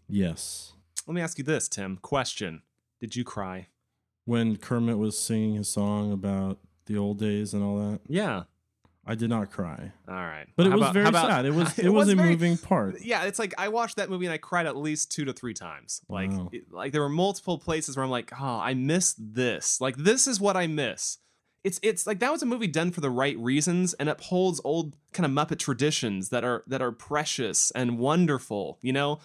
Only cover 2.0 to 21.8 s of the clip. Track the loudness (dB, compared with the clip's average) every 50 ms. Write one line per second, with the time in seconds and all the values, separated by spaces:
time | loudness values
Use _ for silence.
2 | -6 -2 0 0 0 -2 -4 -6 -6 -8 -8 -12 _ _ _ _ _ _ _ -14
3 | -12 -8 -6 -6 -8 -6 -6 -8 -8 -6 -8 -12 -14 _ _ _ _ _ _ _
4 | _ _ _ _ -4 -2 0 2 2 0 0 -2 -2 -2 0 0 2 2 2 2
5 | 0 0 0 -2 -2 0 0 2 2 2 0 -2 -2 -2 -2 0 0 0 0 0
6 | 0 0 -2 -2 -2 -2 0 0 0 -2 -4 -6 _ _ _ _ _ -4 -2 -2
7 | 0 -2 -2 0 0 0 0 0 -2 -2 -2 -2 0 0 0 -2 -2 -2 -4 -6
8 | -6 -4 -2 -2 0 0 -2 -4 -6 _ _ _ _ _ _ _ _ _ _ _
9 | -6 -6 -4 -2 0 0 0 0 -2 -4 -4 -6 -6 -6 -6 -10 -12 -14 -14 _
10 | -14 -10 -8 -8 -8 -8 -8 -12 -14 -6 2 4 4 6 6 6 4 6 6 6
11 | 6 6 6 6 4 4 4 2 2 2 2 2 2 2 2 2 4 6 6 6
12 | 8 8 8 8 8 6 6 4 4 2 2 2 2 2 2 2 2 0 -4 -6
13 | -4 -2 -2 0 0 -2 -2 -2 -4 -4 -4 -4 -4 -2 0 -2 -2 -2 -4 -6
14 | -4 -4 -4 -4 -4 -4 -4 -6 -6 -2 0 0 0 0 -2 -4 -2 -2 -2 -2
15 | -4 -4 -4 -4 -4 -4 -4 -6 -8 -8 -8 -8 -10 -12 -12 -14 -12 -12 -12 -12
16 | _ -6 -4 -4 -2 -2 -2 -2 -4 -6 -8 -12 -14 -12 -10 -8 -6 -2 -2 0
17 | 0 0 2 2 2 2 0 -2 -4 -4 -4 -4 -2 -2 -2 -2 -2 -4 -4 -2
18 | -2 -2 -2 -4 -4 -8 -10 -8 -6 -4 -4 -2 -2 -2 0 0 2 2 2 2
19 | 2 0 -2 -2 -10 -6 -2 0 0 0 0 0 -2 -2 -2 0 -2 -2 -2 2
20 | 2 4 4 4 2 2 2 2 2 2 2 2 0 0 0 -2 -2 -2 -4 -4
21 | -6 -6 -8 _ _ _ _ _ _ _ _ _ -4 -4 -4 0